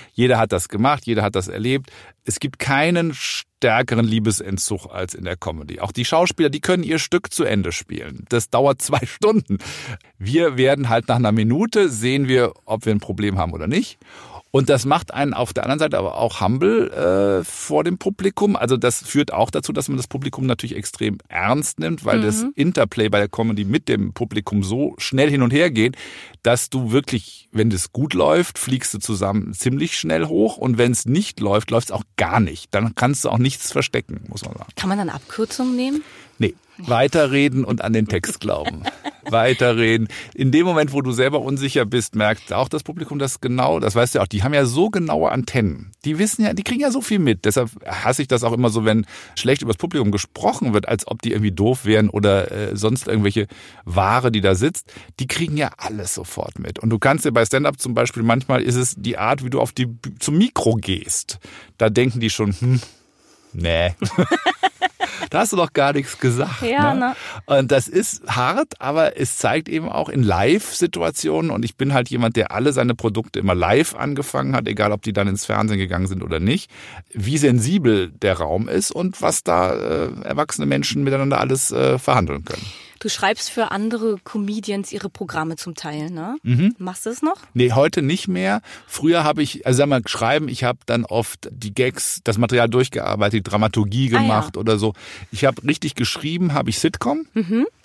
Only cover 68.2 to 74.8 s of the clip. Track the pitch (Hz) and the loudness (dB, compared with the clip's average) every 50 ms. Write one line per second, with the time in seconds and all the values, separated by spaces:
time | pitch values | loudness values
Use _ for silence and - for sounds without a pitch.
68.2 | - - - 127 123 135 180 254 320 - - - - 135 147 160 160 - - - | -8 -4 -2 0 0 0 0 0 -2 -2 -6 -6 -4 0 2 2 2 2 2 0
69.2 | 139 - - - - 110 123 160 160 - - 156 165 - - - - - - 135 | -2 -2 -2 0 0 2 2 0 0 -2 -4 -4 -4 -2 -2 -2 -2 0 2 2
70.2 | 120 101 90 90 101 127 170 214 - - - - 175 - - 170 - - - - | 4 4 4 4 4 4 4 2 2 -2 -2 0 0 0 0 -2 -2 -2 -2 -2
71.2 | - 156 156 160 160 165 - - 117 113 - - 135 139 139 127 120 - - 120 | -2 0 0 0 0 0 0 -2 -2 -4 -4 -2 -2 0 2 2 0 0 0 0
72.2 | 120 113 113 117 104 - - 107 123 147 139 131 123 123 117 - - 113 98 101 | 0 2 2 0 0 0 -2 0 0 2 2 2 2 2 0 0 -2 -2 -2 -2
73.2 | - - - - 92 98 90 90 85 87 107 139 165 - - - - 147 143 139 | -4 -6 -6 -2 0 2 2 4 4 4 4 4 2 2 -2 -4 -4 -4 -2 -4
74.2 | 139 - - 135 135 135 135 123 117 107 107 107 | -4 -4 -4 -2 -2 0 0 0 0 -2 0 0